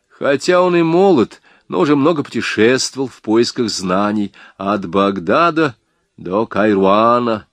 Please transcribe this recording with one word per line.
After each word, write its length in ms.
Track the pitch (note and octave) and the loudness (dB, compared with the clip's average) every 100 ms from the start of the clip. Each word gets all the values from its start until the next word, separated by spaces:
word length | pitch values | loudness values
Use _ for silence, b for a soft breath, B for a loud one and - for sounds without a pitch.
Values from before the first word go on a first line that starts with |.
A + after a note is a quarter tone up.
| _ - | _ -8
Хотя 420 | D#3 C#3 - F3+ | -4 -2 0 2
он 140 | F3+ E3+ | 2 2
и 60 | |
молод, 580 | E3 E3+ G3 D#3 G2+ - b b b | 2 2 4 4 2 -4 b b b
но 100 | F3 | -2
уже 160 | D#3 D3 | 0 2
много 280 | C#3 E3 | 2 0
путешествовал 840 | C3 A#2+ - - A2+ B2+ - B2+ C3 | -4 -6 -6 2 2 2 -2 -8 -10
в 140 | - | -8
поисках 480 | - A2 A#2+ - A2+ | -2 0 0 -2 -6
знаний 640 | - F#2 F#2 G#2 G#2+ G2+ B B B | -4 -2 -2 0 -2 -4 B B B
от 280 | G2 G#2 F#2 | -4 -4 -2
Багдада 920 | F#2+ G2+ G2 E2+ C3 E3+ D#3+ D3+ - _ _ _ - | 0 0 -2 -2 0 0 0 -2 -4 _ _ _ -16
до 280 | E2+ G2 A2+ | -6 -4 -4
Кайруана, 1000 | G2 G#2+ G2 F#2+ G#2 A2+ A#2+ A#2+ G#2+ - | -2 0 2 2 4 2 2 0 -6 -8